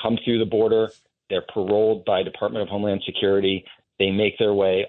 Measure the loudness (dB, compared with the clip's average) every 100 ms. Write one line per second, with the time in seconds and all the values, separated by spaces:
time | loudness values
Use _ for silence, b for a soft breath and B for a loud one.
0 | -4 -2 0 -2 0 0 2 2 0 -6
1 | _ _ -6 -6 -4 -4 0 2 2 0
2 | 0 0 -2 -4 -6 -4 -6 -4 -2 -2
3 | -4 -2 0 2 2 -2 B B _ -4
4 | -2 0 0 0 0 2 2 0